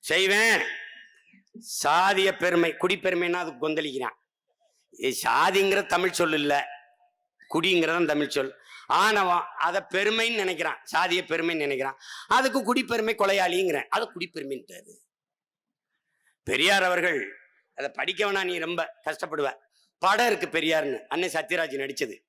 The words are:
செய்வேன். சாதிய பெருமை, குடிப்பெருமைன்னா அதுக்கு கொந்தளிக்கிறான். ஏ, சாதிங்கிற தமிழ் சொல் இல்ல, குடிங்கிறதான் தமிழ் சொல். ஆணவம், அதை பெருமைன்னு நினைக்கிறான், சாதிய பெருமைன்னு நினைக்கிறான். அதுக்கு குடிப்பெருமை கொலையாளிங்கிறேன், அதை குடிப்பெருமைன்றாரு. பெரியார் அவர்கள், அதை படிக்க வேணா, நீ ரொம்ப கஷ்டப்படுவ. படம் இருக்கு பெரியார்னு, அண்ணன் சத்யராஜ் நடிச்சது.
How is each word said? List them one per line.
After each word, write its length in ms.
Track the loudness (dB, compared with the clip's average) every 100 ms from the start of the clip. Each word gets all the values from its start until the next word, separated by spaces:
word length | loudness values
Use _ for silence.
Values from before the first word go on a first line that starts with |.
செய்வேன். 600 | 0 0 2 4 4 2 -2 -10 -16 -20 -20 _ _ -20 _ -20 -12 -4
சாதிய 480 | 2 4 4 4 2 2
பெருமை, 300 | 2 2 2 2
குடிப்பெருமைன்னா 600 | 2 2 0 0 0 -2
அதுக்கு 200 | -4 -4 -4
கொந்தளிக்கிறான். 520 | -2 -4 -4 -6 -8 _ _ _ _ _ _ _ -6
ஏ, 60 | -4 -2
சாதிங்கிற 600 | 0 2 4 4 2 2 0
தமிழ் 240 | 0 0 0
சொல் 180 | 0 0
இல்ல, 140 | 2 0 -2 -12 _ _ _ _ _ _ -6
குடிங்கிறதான் 580 | -2 2 2 2 2 2
தமிழ் 240 | 0 0 -2
சொல். 160 | -4 -8 -20 -20 -2
ஆணவம், 520 | 2 4 2 2 0 -2 -4 -2
அதை 140 | -2 -2
பெருமைன்னு 500 | 0 0 2 0 0
நினைக்கிறான், 380 | -2 -2 -4 -6 -4
சாதிய 300 | 0 2 0
பெருமைன்னு 420 | 0 -2 -2 -2 -2
நினைக்கிறான். 320 | -2 -4 -8 -16 -18 2 2
அதுக்கு 240 | 4 0 0
குடிப்பெருமை 460 | 0 0 -2 0 0
கொலையாளிங்கிறேன், 720 | 2 2 2 2 0 -2 -2
அதை 160 | -4 -4
குடிப்பெருமைன்றாரு. 840 | -8 -10 -8 -10 -10 -12 -20 -20 -20 _ _ _ _ _ _ _ _ _ _ _ _ _ _ -4
பெரியார் 380 | 0 4 4 4
அவர்கள், 320 | 2 0 -2 -6 -14 _ _ _ -10
அதை 120 | -10 -6
படிக்க 220 | -6 -2
வேணா, 180 | -2 0 -2
நீ 60 | -4
ரொம்ப 220 | -4 -4 -6 -8
கஷ்டப்படுவ. 460 | -10 -8 -6 -4 -4 -4 _ _ _ _
படம் 280 | 2 4 2
இருக்கு 200 | 2 -2 -2
பெரியார்னு, 440 | 2 0 0 -4 -6
அண்ணன் 220 | -4 -2 -4
சத்யராஜ் 460 | -4 -4 -2 -4
நடிச்சது. 340 | -8 -6 -6 -8